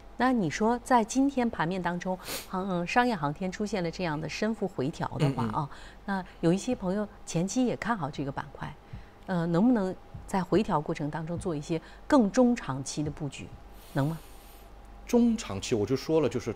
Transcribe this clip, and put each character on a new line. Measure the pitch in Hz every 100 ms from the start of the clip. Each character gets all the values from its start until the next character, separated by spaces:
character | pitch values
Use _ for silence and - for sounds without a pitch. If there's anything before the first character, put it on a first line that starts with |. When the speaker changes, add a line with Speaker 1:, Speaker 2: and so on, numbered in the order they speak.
| - -
Speaker 1:
那 | 247
你 | 247 165
说 | - 220 240
在 | - 247
今 | 220 262 277
天 | 269 240
盘 | - 160
面 | 190
当 | 175 175
中， | 185 185 - - -
航-， | 185 196
嗯， | 175 175
商 | 247 247
业 | 202
航 | 143
天 | 147 185
出 | - 208
现 | 208
了 | 170
这 | 165
样 | 175 147
的 | 160
深 | - 214
幅 | 226 175
回 | - 131
调 | - - -
的 | 143
话 | 135 113
啊， | -
Speaker 2:
嗯， |
嗯。 | 180 - - - -
Speaker 1:
那 | 196 180 -
有 | 165
一 | 190
些 | 254 254
朋 | 185
友 | 202 208 - -
前 | 160 190
期 | 254 247
也 | 147
看 | 202 226
好 | 139
这 | 147 139
个 |
板 | - 147
块， | - 156 - - - - - -
呃， | 180 165
能 | 170 233
不 |
能 | 240 185 180 - - -
在 | 196
回 | 180 180
调 | 226 160
过 | 151
程 | 165 147
当 | 156 160
中 | 170
做 | 185 147
一 |
些 | 151 160 - - -
更 | 285 202
中 | 254 247
长 | 240 - 135
期 | 135 -
的 | 151
布 | 147 143
局， | - 87 - - - -
能 | 147 143
吗？ | 160 - - - - - - - - -
Speaker 2:
中 | 240 240 220
长 | - 98
期 | -
我 | 113 101
就 | 131
说 | - 160
了， | 131
就 | 123
是 | 117